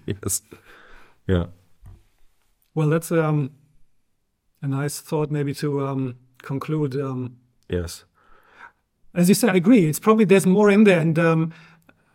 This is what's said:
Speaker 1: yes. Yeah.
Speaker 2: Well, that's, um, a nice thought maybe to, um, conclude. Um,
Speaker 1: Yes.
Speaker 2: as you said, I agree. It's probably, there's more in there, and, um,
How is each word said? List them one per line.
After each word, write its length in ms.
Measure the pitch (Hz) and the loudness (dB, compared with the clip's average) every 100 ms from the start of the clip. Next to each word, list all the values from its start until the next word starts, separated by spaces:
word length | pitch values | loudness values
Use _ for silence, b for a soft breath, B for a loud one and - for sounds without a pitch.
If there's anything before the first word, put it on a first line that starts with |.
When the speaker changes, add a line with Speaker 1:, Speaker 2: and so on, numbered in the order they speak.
Speaker 1:
yes. 380 | - 98 - - _ B B B B B B B - | -12 -10 -6 -8 _ B B B B B B B -4
Yeah. 200 | 90 85 - _ _ - - _ _ - _ _ _ _ | -2 -2 -12 _ _ -20 -20 _ _ -20 _ _ _ _
Speaker 2:
Well, 160 | 156 151 | -4 0
that's, 200 | 165 - | 0 0
um, 400 | 165 156 151 135 - _ _ - _ _ _ _ _ _ _ | -2 0 0 -4 -8 _ _ -20 _ _ _ _ _ _ _
a 80 | 143 | -8
nice 320 | 135 147 - | -6 -6 -8
thought 300 | - 156 151 | -8 -6 -4
maybe 240 | 147 143 | -4 -6
to, 320 | 135 147 143 139 | -6 -6 -4 -4
um, 300 | 135 131 123 _ _ | -6 -6 -10 _ _
conclude. 520 | - 135 - 156 143 | -10 -10 -6 -4 -4
Um, 420 | 139 135 127 123 - _ _ - | -4 -8 -8 -10 -12 _ _ -8
Speaker 1:
Yes. 340 | 87 85 - _ _ b b b b b b _ _ _ | -6 -6 -12 _ _ b b b b b b _ _ _
Speaker 2:
as 140 | 175 175 | 0 2
you 40 | |
said, 160 | 208 233 | 4 2
I 60 | 185 | 2
agree. 300 | 170 247 156 | 4 4 4
It's 120 | 147 | 0
probably, 260 | 214 220 196 | 0 2 4
there's 200 | 196 190 | 4 4
more 240 | 196 208 | 2 4
in 140 | 202 | 6
there, 160 | 220 175 | 6 4
and, 180 | 160 160 | 2 0
um, 340 | 165 160 160 B B B _ _ _ | 2 2 -2 B B B _ _ _